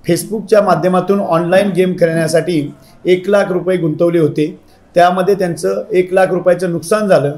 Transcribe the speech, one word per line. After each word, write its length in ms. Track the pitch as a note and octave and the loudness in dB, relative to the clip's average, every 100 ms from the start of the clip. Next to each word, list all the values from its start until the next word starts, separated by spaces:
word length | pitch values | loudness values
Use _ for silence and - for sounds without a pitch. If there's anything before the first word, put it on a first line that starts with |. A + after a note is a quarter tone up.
| - | -2
Facebookच्या 540 | E3 - G#3+ - G#3 | -4 -2 -8 2 2
माध्यमातून 580 | G3+ E3+ F3+ F3+ F#3 G3+ | 2 0 2 0 0 -2
ऑनलाइन 500 | G3+ E3 E3+ F#3 G3+ | 0 -2 2 0 0
गेम 220 | F3 F#3 | 0 -2
खेळण्यासाठी 800 | F3+ E3+ E3 D#3 D#3+ D#3+ E3 C#3+ - - - | 0 0 0 0 0 0 -4 -4 -10 -20 -8
एक 240 | E3+ F3+ F#3+ | -2 0 2
लाख 240 | G3+ F#3+ | 0 0
रुपये 240 | F3+ E3+ F#3 | -2 -2 -2
गुंतवले 420 | D#3+ D3+ E3+ E3+ | -2 0 0 2
होते. 420 | D3 C#3+ D3+ F#3 _ _ _ | 0 0 -4 -6 _ _ _
त्यामध्ये 400 | F3 F3 F#3+ F3+ | 2 4 2 0
त्यांचं 500 | G3 F3+ D#3+ F#3 G3 - | 0 -2 -2 -4 -4 -2
एक 200 | F3+ F3+ | -2 0
लाख 140 | F#3+ F#3+ | 0 2
रुपयाचं 440 | F3 F3+ F3 F3+ | 2 0 0 -2
नुकसान 380 | E3+ D#3+ G#3+ G#3 | -4 -2 -2 2
झालं. 280 | D#3+ C#3+ | 2 0